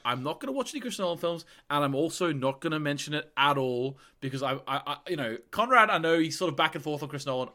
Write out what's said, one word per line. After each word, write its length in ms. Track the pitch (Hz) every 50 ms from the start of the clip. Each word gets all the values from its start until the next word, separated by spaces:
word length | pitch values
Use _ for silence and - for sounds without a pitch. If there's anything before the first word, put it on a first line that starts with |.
| -
"I'm 160 | 120 123 127
not 180 | 127 147 165 -
gonna 120 | - 269
watch 200 | 269 277 262 -
any 100 | - 285
Chris 180 | 226 247 190 -
Nolan 180 | 196 175 170 165
films, 280 | - 170 170 165 - - - - - -
and 120 | 143 147 147
I'm 120 | 139 139
also 360 | 135 160 165 160 - 180 170
not 300 | 156 135 127 135 131 -
gonna 180 | - 165 156 156
mention 360 | 151 143 143 139 - 147 151
it 180 | 147 - - -
at 220 | - 139 143 143 139
all," 400 | 131 127 123 123 123 135 139 - - - _ -
because 220 | - 135 131 135 135
I, 100 | 135 135 127 - -
I, 140 | 135 143 -
I, 120 | 139 143 - - -
you 60 | 180
know, 240 | 156 131 113 113 - - -
Conrad, 400 | - 208 220 240 262 240 214 214
I 80 | 202 165
know 220 | 160 165 165 165
he's 180 | 160 160 151 -
sort 120 | 185 165
of 60 | 143
back 200 | 151 160 156 -
and 80 | 165 143
forth 180 | 156 151 143
on 80 | 151 131
Chris 160 | 147 139 -
Nolan. 240 | 147 131 127 127 -